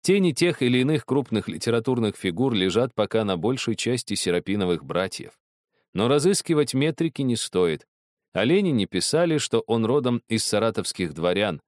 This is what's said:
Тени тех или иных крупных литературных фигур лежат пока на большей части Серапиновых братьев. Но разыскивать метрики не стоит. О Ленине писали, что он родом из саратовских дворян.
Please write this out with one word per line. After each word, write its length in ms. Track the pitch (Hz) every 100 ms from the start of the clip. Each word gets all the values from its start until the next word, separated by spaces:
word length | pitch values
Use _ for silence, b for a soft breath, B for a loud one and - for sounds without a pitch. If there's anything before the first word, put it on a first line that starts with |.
Тени 300 | - 202 180
тех 280 | 131 175 -
или 180 | 123 123
иных 260 | 131 156
крупных 420 | - 131 127 107 -
литературных 680 | 82 - 117 123 123 110 -
фигур 360 | 95 85 131
лежат 400 | 110 92 107 127
пока 300 | - 104 113
на 140 | 104 92
большей 400 | 101 131 - 110
части 380 | 117 127 -
Серапиновых 680 | 101 90 87 92 104 90 82
братьев. 560 | 67 82 95 - - _ _ _ _ _ _
Но 160 | 90 117
разыскивать 640 | 143 165 185 - 151 147
метрики 480 | 131 151 160 165 -
не 160 | 135 113
стоит. 500 | - 90 87 78 _ _ _ _ _
О 100 | 92
Ленине 420 | 113 185 190 127
писали, 520 | 95 92 - 156 175 151
что 260 | - 117
он 200 | - 117
родом 360 | 110 143 127 120 _
из 160 | 113
саратовских 720 | - 104 113 107 95 - 87
дворян. 480 | 78 87 92 104 76